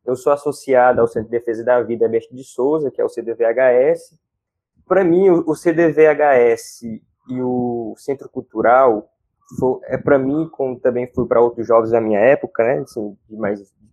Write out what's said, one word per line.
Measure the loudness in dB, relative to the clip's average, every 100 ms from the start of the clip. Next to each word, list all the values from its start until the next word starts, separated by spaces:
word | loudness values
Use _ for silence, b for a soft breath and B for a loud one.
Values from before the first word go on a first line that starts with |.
Eu | -8 -4
sou | -2
associado | -2 -4 -8 0 2 4 2
ao | 0
Centro | -2 -6
de | -6
Defesa | -6 -6
da | 0 0
Vida | 0 -2 -2
Besta | -2 -6 -20
de |
Souza, | -16 -4 -2 -2 -4
que | -4
é | -6
o |
C | -6
D | -10
V | -4 -2
H | 2 4
S. | 4 2 0 -6 _ _ _ _ _ _ _ -2
Pra | 0
mim, | 2 4 4
o, | 2 0
o | -4
C | -2
D | 0 0
V | 4 4
H | 4 4 4
S | 4 0 -6 -16 -16 -16 _ _ -12
e | -8
o | -4 -4 -4 -6 -10 -12
Centro | -10 -10 -10
Cultural, | -14 -10 -2 2 4 4 2 -6 _ _ _ _ -4
fo-, | -4 -4 -6
é | -6
pra | 0 0
mim, | 0 -4 -6
como | -6 -8 -4
também | -4 -2 -6
foi | -6 -2
pra | 2
outros | 2 0 0
jovens | 2 2
da | 0
minha | 0 2
época, | 2 2 -2 -2 -2
né, | -2
assim, | -6 -10 -12 -14 _
de | -8
mais, | -6 -6 -12 _ _